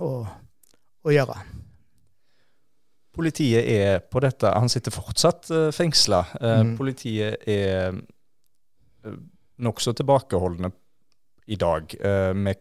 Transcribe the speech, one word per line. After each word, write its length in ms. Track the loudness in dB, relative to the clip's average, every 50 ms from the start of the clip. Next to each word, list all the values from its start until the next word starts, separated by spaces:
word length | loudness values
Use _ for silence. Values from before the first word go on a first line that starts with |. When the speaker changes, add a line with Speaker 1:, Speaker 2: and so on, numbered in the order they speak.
| -6
Speaker 1:
å, 100 | -6 -6 -6 -8 -10 -12 -16 -20 -20 _ _ _ _ -20 _ _ _ _ _ 0
å 100 | 2 2
gjøre. 220 | 4 2 0 -4 -10 -14 -16 -18 -18 -18 -20 -20 -20 _ _ _ _ _ _ _ _ _ _ _ _ _ _ _ _ _ _ _ _ _ _ _ _ _ _ _
Speaker 2:
Politiet 540 | -4 -2 -2 0 0 2 2 4 2 2 2
er 300 | 2 2 4 2 2 0 0 -4
på 120 | -2 0 0
dette, 240 | 0 0 2 2 2
han 220 | 4 4 2 2 0
sitter 240 | -2 -4 -6 -8
fortsatt, 540 | -10 -10 -6 -2 2 2 2 2 0 -4 -4 0
eh, 160 | 0 0 0
fengslet. 600 | 0 0 0 2 2 2 4 4 4 2 2 0 -4 -4
Eh, 220 | 0 2 4 4 4
Speaker 1:
Mm. 80 | 4 2 -2
Speaker 2:
politiet 640 | -4 -4 -6 -6 -6 -6 -4 -2 -2 -4 -4 -4 -4
er, 540 | -2 0 0 0 0 0 0 -2 -2 -4 -6 -10 -16 -20 _ _ _ _ _ _ _ _ _ _ _ _ _ _ _ _ _ -16
eh, 160 | -14 -14 -14 -16 -20 -20 _ _ _ _ -6 -4
nokså 320 | -4 -4 -2 -2 -2 -2 0
tilbakeholdne 720 | 2 2 2 2 2 0 -2 -2 -2 -2 -4 -4 -6 -6 -6 -10 _ _ _ _ _ _ _ _ _ _ _ _ _
i 120 | -8 -4 0
dag, 340 | 0 2 0 0 -2 -6 -8 -4
eh, 320 | -2 0 2 2 2 0 0
med 240 | 0 0 -2 -2 -4